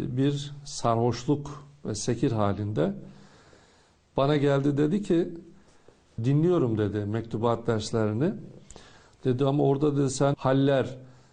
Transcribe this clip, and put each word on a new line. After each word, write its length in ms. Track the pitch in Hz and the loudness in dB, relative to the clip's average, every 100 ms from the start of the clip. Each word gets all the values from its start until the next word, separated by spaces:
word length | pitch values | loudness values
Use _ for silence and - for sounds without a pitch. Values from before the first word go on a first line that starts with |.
| - 127 | -4 0
bir 360 | 139 143 - - | 0 -2 -8 -14
sarhoşluk 1000 | - - 117 113 120 117 - 147 147 - - - | -14 -4 0 2 0 0 -2 -2 -2 -14 -18 -14
ve 100 | 117 | -10
sekir 380 | 107 - 117 143 | -6 -4 -2 0
halinde. 640 | 110 101 98 104 117 185 202 - - - - - - _ _ _ _ _ - | 2 0 0 -4 0 -2 -2 -14 -20 -20 -20 -20 -20 _ _ _ _ _ 0
Bana 200 | 139 151 | 2 2
geldi 420 | 143 139 143 139 | 2 2 2 2
dedi 240 | 151 208 | 0 0
ki, 320 | - 170 - - - - _ _ - _ _ - | 0 0 0 -8 -18 -20 _ _ -20 _ _ -4
"Dinliyorum." 540 | 120 143 170 175 123 107 | 2 4 4 2 2 0
dedi 260 | 104 104 | 0 -2
mektubat 600 | 101 113 110 110 117 113 - | -4 -4 -4 -2 0 0 0
derslerini. 680 | 110 107 117 107 110 170 240 - - - - - - - _ | -2 -2 0 0 0 -2 -4 -12 -20 -20 -20 -20 -20 -20 _
Dedi, 200 | 131 123 | -2 0
"Ama 200 | 139 143 | 2 2
orada," 320 | 139 135 151 139 | 2 2 2 2
dedi, 140 | 135 | -2
"sen 240 | - 143 139 | 2 0 2
haller, 580 | 131 135 139 135 117 - - - _ | 2 4 4 2 0 -6 -18 -20 _